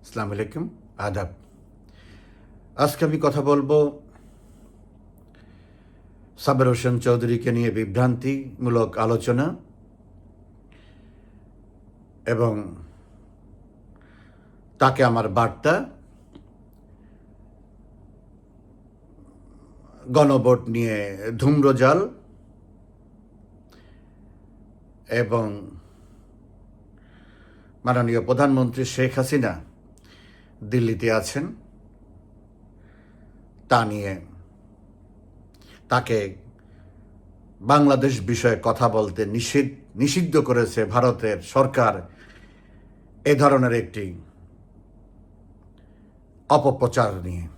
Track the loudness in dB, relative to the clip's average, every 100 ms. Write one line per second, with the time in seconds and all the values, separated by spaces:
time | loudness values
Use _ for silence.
0 | -12 -8 -8 -6 -6 -6 -10 -12 -20 -10
1 | -6 -6 -8 -12 -20 -20 -20 -20 -20 -20
2 | -20 -20 -20 -20 -20 -20 -18 -2 -2 2
3 | -2 2 0 0 2 2 4 2 2 -2
4 | -20 -20 -20 -20 -20 -20 -20 -20 -20 -20
5 | -20 -20 -20 -20 -20 -20 -20 -20 -20 -20
6 | -20 -20 -20 -6 -2 2 2 2 -2 -2
7 | 0 0 0 -2 -2 -2 -2 -2 -4 0
8 | 0 0 -4 -6 -8 -8 -2 0 0 -2
9 | -2 0 0 0 -2 -6 -16 -20 -20 _
10 | -20 -20 -20 -20 -20 -20 -20 -20 -20 -20
11 | -20 -20 -20 -20 -20 -20 -20 _ -20 _
12 | -20 -10 -4 0 0 -2 -10 -16 -20 -20
13 | -20 -20 -20 -20 -20 -20 -20 _ -20 -20
14 | -20 -20 -20 -20 -20 -20 -20 0 0 4
15 | 2 2 0 0 0 0 0 0 -4 -16
16 | -20 -20 -20 -20 -20 -20 -20 -20 -20 -20
17 | -20 -20 -20 -20 -20 -20 -20 -20 -20 -20
18 | -20 -20 -20 -20 _ -20 -20 -20 -20 _
19 | _ -20 -20 -20 -20 -20 -20 -20 -20 -20
20 | -2 4 4 4 4 2 2 -4 -2 -2
21 | -6 -8 -10 -2 2 4 4 4 4 4
22 | 0 -8 -20 -20 -20 -20 -20 -20 -20 -20
23 | -20 -20 -20 -20 -20 -20 -20 -20 -20 -20
24 | -20 -20 -20 -20 -20 -20 -20 -20 -20 -20
25 | -6 -2 0 -2 -4 -8 -14 -20 -20 -20
26 | -20 -20 -20 -20 -20 -20 -20 -20 -20 -20
27 | -20 -20 -20 -20 -20 -20 -20 -8 -2 0
28 | 2 0 0 2 4 4 0 -2 -6 -2
29 | -2 0 -2 0 -2 -6 -14 -20 -20 -20
30 | -20 -20 -20 -20 -20 -18 -4 -2 0 -2
31 | 0 0 -2 -8 -8 -12 -20 -20 -20 -20
32 | -20 -20 -20 -20 -20 -20 -20 -20 -20 -20
33 | -20 -20 -20 -20 -20 -20 0 0 2 -6
34 | -8 -10 -14 -20 -20 -20 -20 -20 -20 -20
35 | -20 -20 -20 -20 -20 _ -20 -20 -4 -2
36 | 0 -4 -4 -12 -20 -20 -20 -20 -20 -20
37 | -20 -20 -20 -20 -20 -12 2 4 6 4
38 | 2 -2 -4 0 0 0 -2 0 0 0
39 | -2 -4 -4 -4 0 0 0 -6 -18 -4
40 | -2 0 0 0 2 0 0 -2 0 2
41 | 2 0 -4 -4 -2 0 2 2 0 0
42 | -10 -20 -20 -20 -20 -20 -20 -20 -20 -20
43 | -20 -6 0 4 4 4 2 -2 -4 -10
44 | -10 -12 -20 -20 -20 -20 -20 -20 -20 -20
45 | -20 -20 -20 -20 -20 -20 -20 -20 -20 -20
46 | -20 -20 _ -20 2 2 4 0 -2 0
47 | 0 -2 -10 -10 -12